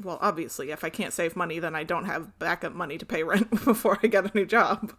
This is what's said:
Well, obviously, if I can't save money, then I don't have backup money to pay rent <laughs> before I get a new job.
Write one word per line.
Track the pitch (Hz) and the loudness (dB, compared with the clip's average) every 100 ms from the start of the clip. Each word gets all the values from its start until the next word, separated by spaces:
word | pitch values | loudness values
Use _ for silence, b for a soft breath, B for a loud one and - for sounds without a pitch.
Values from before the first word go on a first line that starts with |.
Well, | 190 165 | -8 0
obviously, | 202 160 131 - 143 | 0 0 -4 -6 -6
if | 151 | -6
I | 165 | -6
can't | - 190 | -4 -4
save | - 170 165 | 0 -2 0
money, | 170 165 | -2 -2
then | 165 | -4
I | 156 | -4
don't | 160 170 185 | -2 -2 -2
have | - 151 - | -4 -6 -4
backup | 165 175 170 | -2 -2 -4
money | 175 165 160 | -6 -6 -6
to | |
pay | - 160 | -4 -2
rent | 160 196 220 | 2 2 2
<laughs> | 214 - | 2 4
before | 220 220 196 | 4 4 4
I | 226 | 4
get | 208 | 4
a | 190 | 2
new | 208 190 | 0 2
job. | 226 196 208 214 | 4 4 2 -4